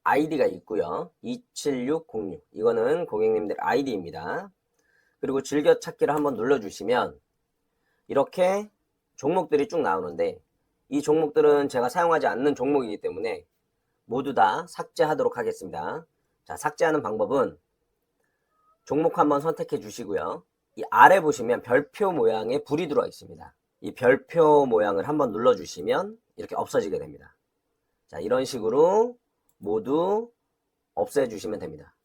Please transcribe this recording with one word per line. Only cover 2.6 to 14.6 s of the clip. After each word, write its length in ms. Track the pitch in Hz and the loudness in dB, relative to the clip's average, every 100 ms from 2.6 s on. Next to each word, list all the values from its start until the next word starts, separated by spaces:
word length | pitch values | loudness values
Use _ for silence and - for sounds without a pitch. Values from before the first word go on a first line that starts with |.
| 113 120 117 156 - | 0 2 2 0 -2
고객님들 500 | - - - - - | 0 0 0 -2 -4
아이디입니다. 920 | - - 135 104 85 92 80 - 196 _ _ _ _ _ _ _ | 0 0 0 -4 -8 -10 -8 -8 -10 _ _ _ _ _ _ _
그리고 220 | 127 135 | -4 -4
즐겨찾기를 680 | 139 147 151 160 - - 147 | -2 2 4 4 0 -2 0
한번 220 | 151 143 | 0 -2
눌러주시면 840 | 113 120 139 101 - 101 120 - - _ _ _ _ _ _ _ _ - | -2 0 0 -2 -8 -2 0 0 -6 _ _ _ _ _ _ _ _ -4
이렇게 600 | 139 131 - 180 196 214 _ _ _ _ - | 0 0 2 2 0 -4 _ _ _ _ -6
종목들이 520 | 143 185 165 143 143 | -2 0 0 0 0
쭉 140 | 170 | -2
나오는데 600 | 117 82 76 82 82 - _ _ _ _ _ | -2 -2 -4 -4 -4 -4 _ _ _ _ _
이 140 | 139 | -4
종목들은 640 | 139 156 151 151 147 143 139 | 2 2 2 4 4 4 2
제가 200 | 131 - | 0 0
사용하지 360 | 180 170 156 - | 0 2 2 2
않는 300 | - 143 139 | 0 0 0
종목이기 420 | 127 143 117 104 | 0 0 -2 -6
때문에 440 | - 85 110 113 - _ _ _ _ _ - | -8 -6 -6 -6 -12 _ _ _ _ _ -8
모두 280 | 120 135 | -6 -2
다 320 | 110 95 117 | 2 2 2